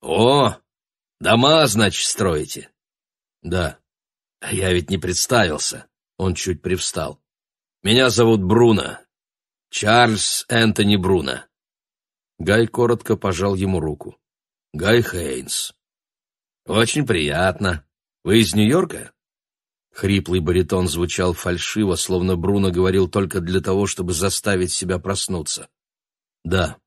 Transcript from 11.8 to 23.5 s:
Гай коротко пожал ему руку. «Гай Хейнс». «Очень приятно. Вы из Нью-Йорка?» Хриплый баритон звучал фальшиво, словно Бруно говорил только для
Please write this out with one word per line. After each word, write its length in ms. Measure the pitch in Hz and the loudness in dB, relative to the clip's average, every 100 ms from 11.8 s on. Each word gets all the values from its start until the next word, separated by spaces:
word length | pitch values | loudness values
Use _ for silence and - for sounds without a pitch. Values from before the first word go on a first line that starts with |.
| _ _ _ _ _ _ | _ _ _ _ _ _
Гай 300 | 82 107 113 | 0 2 2
коротко 500 | - 120 117 - 107 | 2 0 0 0 -2
пожал 380 | 101 87 98 95 | -2 -2 -2 0
ему 240 | 95 92 | 0 0
руку. 400 | 78 71 - - _ _ _ _ _ | -2 -6 -12 -20 _ _ _ _ _
«Гай 300 | 76 95 120 | -6 2 2
Хейнс». 720 | 113 90 78 64 65 - - _ _ _ _ _ _ _ _ _ - | 2 -4 -6 -8 -8 -8 -8 _ _ _ _ _ _ _ _ _ -4
«Очень 420 | 92 113 151 131 | 0 0 0 0
приятно. 760 | 95 73 73 92 - 95 85 _ _ _ _ | 0 0 0 0 0 -4 -4 _ _ _ _
Вы 180 | - 107 | 2 4
из 120 | 110 | 4
Нью-Йорка?» 600 | 101 107 156 180 - - _ _ _ _ _ _ _ _ | 2 2 2 0 -6 -16 _ _ _ _ _ _ _ _
Хриплый 500 | - 98 98 82 90 | -6 0 0 0 -2
баритон 460 | 80 90 87 95 90 | 0 0 0 0 -2
звучал 460 | 82 87 - 90 | -2 -4 0 -2
фальшиво, 640 | 85 - 87 - - 104 85 | -2 -4 -4 -4 -2 -2 -2
словно 420 | - 92 92 92 | -2 -2 0 0
Бруно 320 | 90 101 98 | 0 0 0
говорил 400 | 87 92 95 90 | 2 2 2 0
только 320 | 101 95 - | 0 -2 -4
для 200 | 82 | -2